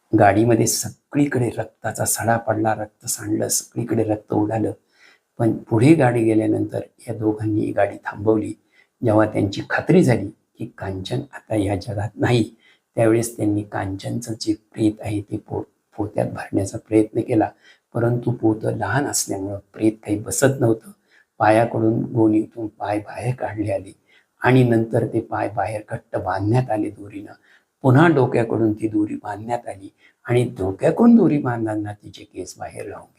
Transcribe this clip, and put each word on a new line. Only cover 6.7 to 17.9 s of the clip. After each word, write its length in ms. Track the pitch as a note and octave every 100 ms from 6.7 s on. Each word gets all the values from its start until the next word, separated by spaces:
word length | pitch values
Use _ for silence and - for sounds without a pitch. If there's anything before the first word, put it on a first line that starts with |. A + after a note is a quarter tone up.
| G#2+ G#2 _ -
या 60 |
दोघांनी 580 | A2 G#2+ G#2+ A2 G#2+ A2+
गाडी 260 | G#2+ G2+ G#2 -
थांबवली. 480 | - G#2 A2 G#2 - _ _ _ _ A#2
जेव्हा 200 | G#2+ G#2+
त्यांची 360 | A2 G#2 - -
खात्री 340 | - - F3
झाली 240 | C3+ A2 G2
की 460 | - _ _ A2+ -
कांचन 420 | G2 F#2+ F#2 B2+ C3+
आता 220 | - _ A2
या 200 | G2 G2+
जगात 340 | - G2+ G2+ -
नाही, 400 | - A#2+ G#2+ - _ _ _ -
त्यावेळेस 420 | A2+ A2+ A2+ -
त्यांनी 240 | G#2+ G#2
कांचनचं 720 | G#2 A2+ G2 G2 A#2+ A#2 A#2+ A2
जे 140 | A2
प्रेत 380 | G#2+ _ - G#2+ G#2+
आहे 220 | G2+ G#2+
ते 160 | G2+ G#2+
पो-, 600 | - G2 G2 _ _ -
पोत्यात 300 | G#2 - A#2
भरण्याचा 500 | - - G#2+ G2 A2+
प्रयत्न 440 | - A2 G#2+ A#2
केला, 280 | G#2+ A2+ G2 - _ _ _